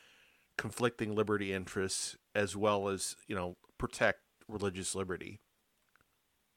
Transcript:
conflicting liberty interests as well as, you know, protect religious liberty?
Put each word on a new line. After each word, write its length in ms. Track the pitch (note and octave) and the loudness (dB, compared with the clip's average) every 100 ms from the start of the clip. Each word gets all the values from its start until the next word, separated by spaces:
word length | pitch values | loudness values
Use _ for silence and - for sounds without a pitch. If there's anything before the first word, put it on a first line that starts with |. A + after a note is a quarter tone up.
| - - _ _ _ - | -20 -20 _ _ _ -8
conflicting 560 | A2+ - A#2+ - G#2+ | -6 0 0 0 0
liberty 380 | G#2+ G#2 G#2 G2 | 2 4 2 2
interests 640 | F#2+ F2+ G#2 F#2+ - - - _ | -2 -2 -2 0 -2 -4 -8 _
as 200 | G#2 G2+ | 0 0
well 340 | G2 G#2 G2+ G2 | 2 4 4 2
as, 280 | F#2+ - - - | 0 -4 -8 -6
you 80 | |
know, 220 | G2 F2+ F2 _ - | -4 -4 -6 _ -8
protect 420 | B2 - A2+ - _ _ - | -6 2 4 2 _ _ -10
religious 460 | G#2+ G2+ F#2 F#2 | -2 -2 0 -4
liberty? 460 | F#2+ F#2 F2 - G2+ _ _ _ _ _ _ _ _ _ _ _ | -4 -2 -4 -6 -12 _ _ _ _ _ _ _ _ _ _ _